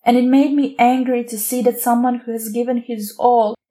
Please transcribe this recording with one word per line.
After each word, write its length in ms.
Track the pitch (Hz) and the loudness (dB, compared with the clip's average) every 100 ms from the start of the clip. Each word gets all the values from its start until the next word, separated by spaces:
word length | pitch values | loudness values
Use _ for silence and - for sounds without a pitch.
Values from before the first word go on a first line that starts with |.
And 120 | 240 247 | 0 2
it 100 | 247 | 4
made 280 | 269 285 | 4 4
me 220 | 285 277 - | 2 0 2
angry 440 | 240 254 254 240 233 | 2 2 0 -2 -4
to 120 | 214 | -8
see 240 | - 254 | -6 -2
that 160 | 233 233 | 0 0
someone 400 | 240 240 247 247 | 0 0 0 -2
who 120 | 233 | -6
has 180 | 226 220 | -8 -6
given 280 | 233 240 240 | -4 -2 -4
his 360 | 240 220 208 - | -4 -10 -10 -2
all 360 | 247 233 214 233 _ | 2 2 0 -4 _